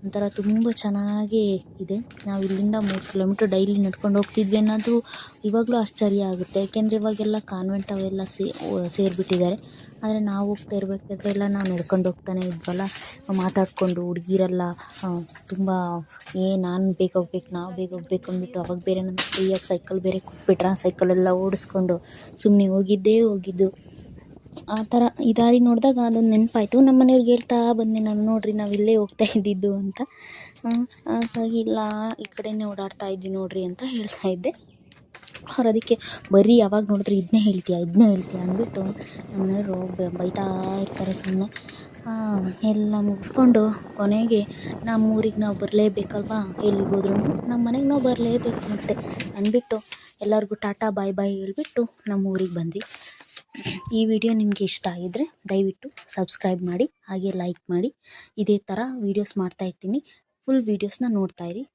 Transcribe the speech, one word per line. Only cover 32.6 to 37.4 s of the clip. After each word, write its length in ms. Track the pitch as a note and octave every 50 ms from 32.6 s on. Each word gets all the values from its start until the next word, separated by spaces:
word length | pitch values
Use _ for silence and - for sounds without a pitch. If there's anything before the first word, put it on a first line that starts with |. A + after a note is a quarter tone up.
| G#3+
ಓಡಾಡ್ತಾ 440 | G#3 G3+ F#3+ G3 G3 - - G3+
ಇದ್ವಿ 220 | G3 F#3+ F#3+ F#3 F#3+
ನೋಡ್ರಿ 340 | F#3+ F#3+ F#3+ F3+ - G3 F#3
ಅಂತ 200 | F3+ F3+ - B3+
ಹೇಳ್ತಾ 440 | C4 B3+ A#3 G#3 G#3 - - - F#3
ಇದ್ದೆ. 200 | F#3 F3+ F3+ F3+ - - - - _ _ _ _ - - - _ _ - - - - - - - -
ಅವ್ರು 120 | - A#3+ A3+
ಅದಕ್ಕೆ, 300 | G#3+ A3+ - - A#3 - - - - - - -
"ಬರೀ 260 | - G3 G3 G#3+ A#3+
ಯಾವಾಗ 280 | A#3 G#3+ G3 G3+ G#3+ G#3 G#3
ನೋಡಿದ್ರು 260 | G#3 G3 G3 - G3+
ಇದ್ನೇ 240 | G3 F3+ E3+ -
ಹೇಳ್ತೀಯ, 360 | A3